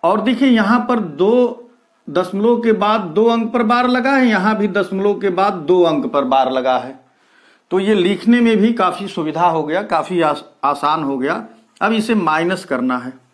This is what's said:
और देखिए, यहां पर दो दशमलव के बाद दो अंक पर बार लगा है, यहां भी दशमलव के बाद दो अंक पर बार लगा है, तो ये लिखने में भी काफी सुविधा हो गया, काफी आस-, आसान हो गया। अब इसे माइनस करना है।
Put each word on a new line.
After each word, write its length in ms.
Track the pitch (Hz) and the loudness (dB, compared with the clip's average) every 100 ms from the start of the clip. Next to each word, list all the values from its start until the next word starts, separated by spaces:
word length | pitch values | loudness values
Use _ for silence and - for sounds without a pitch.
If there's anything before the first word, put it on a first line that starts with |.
और 180 | 165 214 | 0 0
देखिए, 280 | 208 247 269 | 0 0 2
यहां 300 | 233 202 240 | 4 4 2
पर 200 | 220 240 | 0 -2
दो 680 | 180 143 190 247 247 - - _ _ _ - | -4 0 2 2 0 -2 -18 _ _ _ -6
दशमलव 520 | 156 180 196 220 240 | -4 -2 0 0 2
के 100 | 233 | 2
बाद 280 | 208 202 214 185 | 2 2 0 -2
दो 160 | 156 226 | 0 2
अंक 260 | 233 226 | 2 -2
पर 100 | 240 | -2
बार 240 | 220 240 247 | 0 2 2
लगा 240 | 254 254 | 0 0
है, 160 | 277 254 | 2 2
यहां 260 | 208 196 208 | 2 0 0
भी 120 | 202 | 0
दशमलव 520 | 185 196 190 202 196 | -2 -2 -2 -2 0
के 100 | 196 | -2
बाद 220 | 175 196 190 | 0 0 -2
दो 180 | 147 180 | 0 4
अंक 220 | 170 151 117 | 4 2 -2
पर 180 | 143 131 | -2 2
बार 260 | 135 127 | 2 2
लगा 260 | 131 127 127 | 0 0 -2
है, 220 | 123 135 _ _ _ _ _ _ _ | -4 -16 _ _ _ _ _ _ _
तो 80 | 185 | -2
ये 160 | 196 214 | 2 2
लिखने 460 | 175 196 220 240 | 2 0 2 4
में 140 | 233 220 | 4 4
भी 140 | 214 | 2
काफी 340 | 233 185 - 196 | 2 -2 -2 -10
सुविधा 400 | 185 156 151 175 | -6 -6 0 0
हो 160 | 165 | 0
गया, 180 | 147 170 | -2 -4
काफी 380 | 214 165 147 180 | -2 -4 -2 0
आस-, 220 | 160 143 - _ | 0 -2 -8 _
आसान 400 | 139 143 147 160 | -2 -2 -2 -2
हो 140 | 143 135 | -2 -4
गया। 280 | 135 180 226 - _ _ | -4 -4 -8 -20 _ _
अब 120 | 214 | -2
इसे 220 | 220 220 220 | -2 0 0
माइनस 500 | 165 156 170 185 - | 0 -2 -2 -4 -4
करना 320 | 131 127 127 | -4 -2 -4
है। 160 | 123 131 _ | -8 -16 _